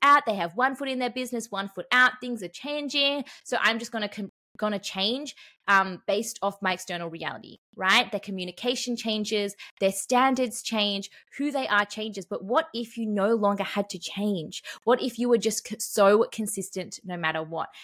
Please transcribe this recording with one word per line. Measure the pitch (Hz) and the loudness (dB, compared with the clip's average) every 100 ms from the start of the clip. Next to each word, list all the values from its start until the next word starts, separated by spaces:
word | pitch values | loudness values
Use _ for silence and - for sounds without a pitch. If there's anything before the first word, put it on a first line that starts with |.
out, | 277 285 | 6 6
they | 233 196 | 4 0
have | 170 | -2
one | 190 262 262 | 0 0 0
foot | 269 | -4
in | 254 | -2
their | 247 | -2
business, | 254 247 233 226 | -2 -4 -6 -6
one | 196 196 | -6 -6
foot | 180 - | -8 2
out, | 247 254 - | 4 4 2
things | 254 226 | -6 -6
are | 175 | -8
changing. | - 294 294 285 285 277 285 - - | -8 -6 -6 -2 0 2 0 -6 -14
So | - - | -6 0
I'm | 214 226 | 0 0
just | 226 | -4
gonna | 226 208 | -4 -6
com-, | 214 196 - _ - | -6 -10 -12 _ -4
gonna | 214 202 | -2 -2
change, | - 190 202 269 294 - - _ - | -6 -2 0 -2 -6 -14 -20 _ 4
um, | 196 190 180 - | 4 4 -2 -2
based | 208 220 - | 0 -2 -4
off | 196 196 | -4 -2
my | 196 | -2
external | 180 - 175 170 | -2 -4 -6 -6
reality, | 160 151 - - - _ | -6 -8 -8 -14 -20 _
right? | - 185 226 247 | 0 4 4 4
Their | 202 | -4
communication | 202 190 180 - 254 254 247 | -6 -6 -6 -4 -4 -2 -4
changes, | 233 226 214 208 214 202 - - _ | -4 -2 -2 -2 -2 -2 -6 -18 _
their | 196 | 0
standards | - - 247 269 254 240 - | 0 2 4 4 2 0 -4
change, | - 220 208 196 - - _ - | -4 -2 0 -2 -8 -16 _ -4
who | 285 | -2
they | 262 262 | -2 2
are | 208 | 2
changes. | 208 220 220 202 | 0 -4 -8 -8
But | 170 - | -8 -8
what | 190 269 - | 0 0 0
if | 226 233 226 | -6 -6 -6
you | |
no | 220 202 202 | -2 2 2
longer | 226 202 196 | 4 4 2
had | 190 202 202 | -2 -2 -4
to | 175 | -8
change? | - 196 208 185 151 - - - | -8 -4 -2 -2 -4 -10 -14 -4
What | 226 247 | 2 2
if | 254 233 | 2 -2
you | 240 | 2
were | 226 | 4
just | 214 214 - | 2 -2 -6
c-, | 214 | -8
so | - 214 196 208 - | -2 6 8 8 4
consistent | - 208 196 190 190 160 - | -2 -6 -6 -6 -8 -8 -12
no | 185 175 | -8 -2
matter | 160 160 | -2 -2
what? | 160 160 - - | -4 -6 -6 -10